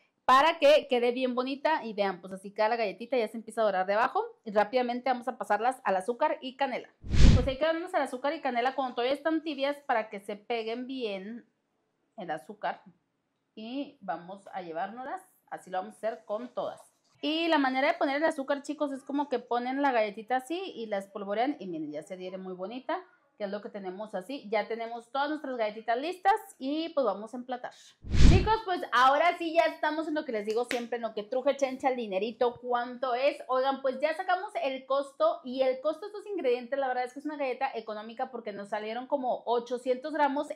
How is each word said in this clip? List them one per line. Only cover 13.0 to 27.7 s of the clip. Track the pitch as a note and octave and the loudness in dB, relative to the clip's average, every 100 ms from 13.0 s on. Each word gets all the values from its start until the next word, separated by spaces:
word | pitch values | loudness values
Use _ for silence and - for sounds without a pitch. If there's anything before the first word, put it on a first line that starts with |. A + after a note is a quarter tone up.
| _ _ _ _ _ - | _ _ _ _ _ -16
Y | A3 C4 C#4 - | -10 -8 -10 -10
vamos | F#3+ E3+ F3 G3+ - | -8 -8 -10 -18 -14
a | G3 | -12
llevárnoslas, | F3 D#3+ G3 A#3 C4+ F#4 - _ _ | -8 -6 -6 -8 -10 -12 -14 _ _
así | E3 - | -16 -8
lo | F#3 | -8
vamos | G#3 | -8
a | G#3 | -6
hacer | G#3+ A3+ - | -6 -6 -6
con | G#3 B3 | -8 -8
todas. | - D3+ - - _ _ _ | -6 -6 -8 -16 _ _ _
Y | C#4+ D#4 E4+ | -2 0 2
la | D#4 | 2
manera | C#4 C4 C#4+ | 2 2 2
de | |
poner | F4 D#4+ C#4 | 2 0 2
el | |
azúcar, | D#4+ D#4 C4+ C#4+ | 0 0 -2 -4
chicos, | - D4 D4 | -4 -4 -4
es | C4+ | -4
como | - C#4+ C#4+ | -4 -4 -2
que | A#3+ | -4
ponen | - A#3+ B3 C4+ | -2 -2 -2 0
la | C#4+ | 2
galletita | A#3+ G#3+ G#3 G#3+ B3+ | 2 0 -2 -2 -2
así | B3+ E4+ F#4+ | -2 -6 -6
y | - A3 | -8 -4
la | G3 | -4
espolvorean | G3 G#3+ G3+ G#3 B3+ D4 | -4 -8 -4 0 0 -2
y | F#3+ | -6
miren, | D#3+ D3+ | -8 -6
ya | D3+ | -8
se | D#3 | -10
adhiere | F#3 F#3 F#3+ | -10 -10 -10
muy | F#3+ | -10
bonita, | F3+ F#3+ B3 B3+ F4+ - _ _ - | -8 -10 -8 -6 -6 -8 _ _ -10
que | |
es | G3+ | -8
lo | G#3 | -6
que | G#3+ | -8
tenemos | G#3 F#3+ F#3 G#3 | -10 -10 -10 -8
así. | F#3+ - C#4 G3+ | -8 -8 -10 -2
Ya | G#3+ G#3 | -2 -2
tenemos | A3+ A3+ A#3 A3+ | -4 -8 -10 -8
todas | C4 D4 | -4 -2
nuestras | D4+ D4 B3 | -4 -6 -4
galletitas | G#3+ G#3+ A3 A#3+ | -4 -4 -2 -2
listas | D4+ F4+ G4 A4 - - | -2 -2 2 2 -2 -8
y | C4 D4+ E4 | -4 -4 -2
pues | E4 A#3+ | -2 -2
vamos | G3 A3 | -2 -6
a | B3+ | -12
emplatar. | B3 B3 - | -10 -10 -10